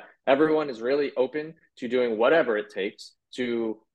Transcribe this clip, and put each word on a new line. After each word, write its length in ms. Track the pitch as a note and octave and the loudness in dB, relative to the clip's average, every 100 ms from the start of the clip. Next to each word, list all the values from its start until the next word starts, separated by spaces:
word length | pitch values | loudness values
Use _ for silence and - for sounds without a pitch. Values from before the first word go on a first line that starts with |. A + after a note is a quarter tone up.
| - _ - | -2 _ 0
everyone 420 | C3+ D#3 D#3 D3 | 2 4 0 -2
is 120 | A2+ | -6
really 300 | A#2 C#3+ C#3+ - | -2 -2 -2 -2
open 380 | B2+ D3+ D#3 D#3+ _ - | -2 -2 -10 -16 _ -12
to 100 | A#2+ | -4
doing 300 | B2+ B2 G#2+ | 0 0 2
whatever 400 | A#2+ D#3+ B2+ G#2 | 4 4 4 0
it 120 | G#2 | -4
takes 440 | - G2 - - _ _ | -6 -6 -8 -20 _ _
to, 440 | - B2 A#2 A2+ A2 _ | -6 -4 -2 -4 -6 _